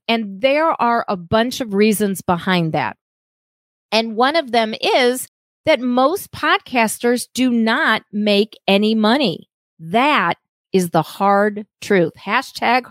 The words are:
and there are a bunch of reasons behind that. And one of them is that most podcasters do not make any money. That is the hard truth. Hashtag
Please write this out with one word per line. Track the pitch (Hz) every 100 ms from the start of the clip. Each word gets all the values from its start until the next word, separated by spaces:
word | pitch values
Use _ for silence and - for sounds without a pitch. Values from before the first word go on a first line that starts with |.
| -
and | 233 208 190
there | 262 294 320 -
are | 240 233 -
a | 190
bunch | 170 220 240 -
of | 233
reasons | 196 214 208 208 185
behind | - 170 190 180 165
that. | 151 110 - _ _ _ _ _ _ _ _ _
And | 220 226 214
one | 254 330
of | 269
them | 233 220 220
is | - 370 247 254 - _ _ _
that | - 277
most | 247 247 269 392 -
podcasters | - 302 381 - 254 220 - 240 240 - -
do | 254
not | 240 220 247 302 220 -
make | 208 208 202 214 - -
any | 196 214 220
money. | 214 262 240 - - _ _ -
That | 165 214 285 262 190 254 _ _ _
is | 190 175
the | 170
hard | 151 - 196 202 208 208 220 _
truth. | - 202 175 -
Hashtag | - 233 - - 226 254 247